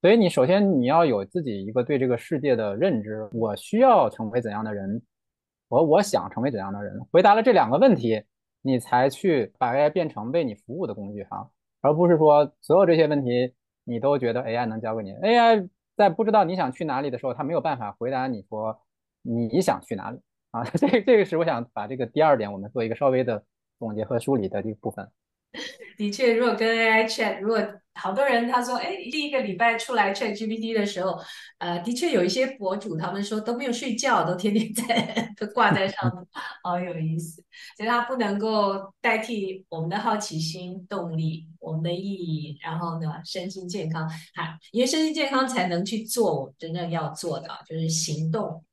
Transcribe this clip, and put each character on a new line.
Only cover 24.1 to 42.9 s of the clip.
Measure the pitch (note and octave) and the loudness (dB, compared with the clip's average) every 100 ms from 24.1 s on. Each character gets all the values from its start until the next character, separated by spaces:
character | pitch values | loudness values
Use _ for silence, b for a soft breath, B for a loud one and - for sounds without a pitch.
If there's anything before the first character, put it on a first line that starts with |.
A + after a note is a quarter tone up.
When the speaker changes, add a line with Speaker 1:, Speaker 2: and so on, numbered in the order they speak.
| A#2+ | -2
Speaker 1:
梳 | - | 0
理 | C3 F#2+ | 0 0
的 | G2+ | -4
这 | G#2 | -6
个 | G#2 | -8
部 | A#2+ | -8
分。 | G#2 G2 _ _ _ _ B B B B _ | -10 -16 _ _ _ _ B B B B _
Speaker 2:
的 | G#3 | -6
确， | G3+ B3+ | 0 2
如 | A3+ B3 | 4 2
果 | G#3 | 2
跟 | A3+ | 0
A | A3+ A3+ | 2 4
I | A3 A3+ | 4 2
chat， | - G#3+ F#3+ | 0 -2 -2
如 | G3+ | -2
果 | A3+ G3 - _ | 0 -2 -8 _
好 | - F#3 | -8 -6
多 | G3 | 0
人 | C#4 A#3 A#3+ | 2 2 2
他 | B3+ | 0
说， | A#3+ B3 | 0 -4
哎， | - F#4+ A#3+ | -4 -8 -6
第 | D4 | -6
一 | D4 | -2
个 | C4+ | -2
礼 | G#3 | -4
拜 | F3 A#3 A3+ | 0 0 0
出 | - | -2
来 | A#3 G3 | 0 0
Chat | G3 A3+ | 0 -4
G | G3+ G#3+ | -4 -6
P | A3+ | -4
T | A3+ | -2
的 | A3 G3+ | 0 -2
时 | F3+ | -2
候， | F#3 - B B B _ | -4 -4 B B B _
呃， | F3 F3 | -6 -4
的 | A3+ | -4
确 | A#3+ F4 | -2 0
有 | A#3+ | 2
一 | F3+ | 2
些 | B3+ C4 - | 2 -2 -2
博 | F#3+ | -4
主 | G3+ G#3 D#3+ | -4 -6 -6
他 | F#3 | -4
们 | G3+ | -6
说 | G3+ G#3+ | -4 -4
都 | A#3 | -4
没 | A#3+ C#4 | -4 -4
有 | |
睡 | A#3 C4+ | -4 -4
觉， | G#3+ C#4 G#3+ | -2 2 2
都 | E3 | 0
天 | F3+ G#3 | 0 0
天 | G#3 - | 0 0
在， | - - A3+ - - A3+ | -4 0 0 0 -4 -6
<laughs> | - | -8
都 | G#3 | -6
挂 | - G#3+ | 2 4
在 | F#3+ G3 | 4 0
上 | - D3+ | -2 -4
头， | F3 - - | -4 -14 -14
Speaker 1:
<laughs> | - - | -14 -10
Speaker 2:
好 | F3+ F3 | -4 -4
有 | F3+ E3 | -4 -4
意 | D#3+ E3 | -4 -4
思。 | E3+ - _ B B - | -6 -16 _ B B -8
所 | |
以 | G#3+ | 0
他 | A#3+ A#3+ | 0 0
不 | C4 | -2
能 | G#3 G3+ | -2 0
够 | A3 G#3+ G3+ G3 - _ | 0 0 0 -2 -8 _
代 | A#3+ A3 | -2 0
替 | A3+ A3 F#3+ F#3+ _ | -2 -6 -6 -8 _
我 | D#3+ | -8
们 | D#3+ | -4
的 | G3+ | -2
好 | A3+ G#3+ | -2 -2
奇 | - D#3 | -4 -6
心、 | D#3+ F3+ F3+ F#3 - | -6 -8 -10 -12 -10
动 | G3 F3 | -8 -6
力、 | D#3+ D#3+ D#3+ - - | -4 -4 -6 -12 -16
我 | D#3+ | -8
们 | D#3+ | -4
的 | E3 | -4
意 | F3+ | -4
义， | G3 F#3+ F3 D#3 D3 C#3+ | -6 -6 -6 -6 -6 -12
然 | E3 D#3+ | -8 -6
后 | E3+ | -6